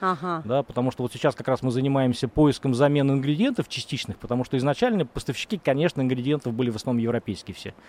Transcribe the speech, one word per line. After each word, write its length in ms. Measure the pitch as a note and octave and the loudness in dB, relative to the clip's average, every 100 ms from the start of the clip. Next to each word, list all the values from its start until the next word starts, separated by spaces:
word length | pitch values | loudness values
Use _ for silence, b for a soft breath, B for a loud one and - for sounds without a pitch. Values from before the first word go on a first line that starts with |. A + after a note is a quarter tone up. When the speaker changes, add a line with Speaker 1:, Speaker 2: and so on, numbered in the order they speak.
Speaker 1:
Ага. 400 | F#3 E3+ F3+ E3 | -2 -2 -4 -6
Speaker 2:
Да, 200 | A2+ C3 | 0 0
потому 260 | C3+ - B2+ | 0 -2 -2
что 120 | - | -2
вот 100 | B2 | -4
сейчас 220 | - D3+ - | 0 0 0
как 120 | A#2+ | 0
раз 140 | B2+ | 0
мы 80 | C3 | 0
занимаемся 560 | A#2+ C#3 C#3 C3 A#2 B2 | 0 2 2 2 0 0
поиском 460 | - D3+ B2+ C3+ | 4 4 4 0
замен 380 | A#2+ D3 D3 C#3 | 4 4 4 2
ингредиентов 580 | C#3 C3+ D3 B3 A#3+ C#3+ | 2 0 2 2 0 -4
частичных, 480 | - - C3+ - G2 | -8 -6 -6 -6 -10
потому 260 | - A#2+ | -4 -4
что 140 | B2+ C3+ | 0 0
изначально 480 | C3+ C#3+ B3+ G#3+ C#3+ | 0 2 2 2 -2
поставщики, 540 | - - C3 - G3 | -4 -6 -6 -6 -2
конечно, 380 | - C3+ E3 - | 0 2 2 0
ингредиентов 520 | C3 B2+ B2+ D3 B2 | 0 0 0 -2 -2
были 180 | A2+ B2 | -2 -2
в 40 | G#2+ | -2
основном 240 | - A#2+ | -2 0
европейские 500 | A2+ A#2 - F#2+ - | 0 -2 -2 -6 -8
все. 220 | F#2 G2 - | -12 -12 -14